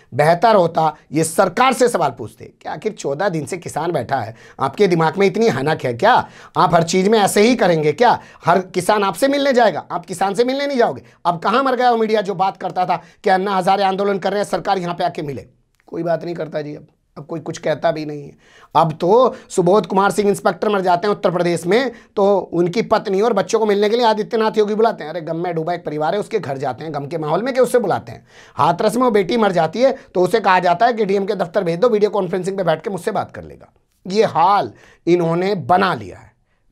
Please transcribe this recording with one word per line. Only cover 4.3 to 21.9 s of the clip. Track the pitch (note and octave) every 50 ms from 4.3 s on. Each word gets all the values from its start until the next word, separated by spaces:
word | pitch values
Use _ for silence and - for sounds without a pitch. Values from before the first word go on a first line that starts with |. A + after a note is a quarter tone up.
| A2+ - - - - -
आपके | B2+ C3 - - G#3
दिमाग | F#3+ F3 E3+ D#3+ D#3+ D#3 F#3
में | G3+
इतनी | F#3+ - G#3 A3+ A3+
हनक | A#2 C3+ C3 D3+ D#3+ D#3 -
है | C3 A#2+
क्या? | A#2+ F3+ A3 B3 F3 - - - - - - -
आप | D3+ F3 F3 F3
हर | E3+ E3
चीज़ | E3 - F#3 F#3 G3+
में | A3+ A3
ऐसे | G3 F#3+ - G#3+
ही | G#3 A#3+ B3+
करेंगे | A3 A3+ F3+ E3+ D#3+ D3+ D3+
क्या? | D3 - A#3+ A#3 F3+ - - - - - -
हर | D#3+ F3 F#3+ F3+ -
किसान | - F3+ F3 - G#3+ G#3+ G3+
आपसे | G3 F3+ - C4+ C#4
मिलने | C#4 C#4+ C#4 C#4+
जाएगा, | B3+ A#3+ A#3 G#3 D3+ C3+ - -
आप | D#3 F3 E3+
किसान | - F#3 - F#3+ G3 F#3+
से | G3 B3
मिलने | B3+ C4 C#4 C#4+
नहीं | C#4+ C#4+ B3
जाओगे। | A3+ F#3+ C3+ A#2 - - _ _ -
अब | E3+ E3+ E3
कहाँ | - G#3 G#3 C4
मर | C#4 C4+ B3+
गया | A3+ B3+ B3
वो | A#3 A3+
मीडिया | A3 G#3+ A3 G#3+
जो | G3+ F#3 G3
बात | E3 F#3+ G3 F#3
करता | - G#3 F3+ D#3+ F#3 F3+
था | F3+ F3+ E3 - - _ _ -
कि | -
अन्ना | F#3+ F#3 F#3+ G#3 G3
हजारे | F#3+ F3 G3 G3 G3 G3
आंदोलन | F#3+ F#3+ F#3 G3+ G3+ G3+ F#3+
कर | D#3+ G3
रहे | G3 G#3
हैं, | G3 G3+
सरकार | - F3+ - G#3 G3 F#3+
यहाँ | F3 F3 F3
पे | E3 F#3
आके | E3+ E3+ -
मिले? | E3 D3 C3+ G#2+ F#2 - _ _ _ _ _ _ _ _
कोई | - E3+
बात | E3 E3+ E3 D#3 D#3+
नहीं | E3+ E3+
करता | E3+ D#3+ D3+ - D#3
जी। | D3 D3 D3
अब, | D3+ D3+ _ _ _ _ _ _
अब | - C#3+
कोई | - E3 D#3+
कुछ | D3+ F3 E3+ -
कहता | - A3 G3+ - F3 E3+
भी | D#3+ D#3 D3+
नहीं | D3+ D3 D3
है। | C#3+ - - _ _ _ _ - - _ -
अब | D3 E3 D#3+
तो | D#3 - - E3+ G#3 B3 C4 A3 - - - -
सुबोध | - - F3 F3+ F#3+ G#3+ F3
कुमार | - G#3 F#3+ G3 G3+
सिंह | F#3+ - G3+ G3+
इंस्पेक्टर | G3 G3 - G#3 F#3 F#3 - G#3+
मर | G#3 F#3+
जाते | F3+ F#3 F3 F3 G#3+
हैं | G#3 G3+
उत्तर | G3+ - F#3+
प्रदेश | E3 F3 F3 F3 F3 E3 E3+
में, | F3 F#3+ A#3+ C#4 A#3+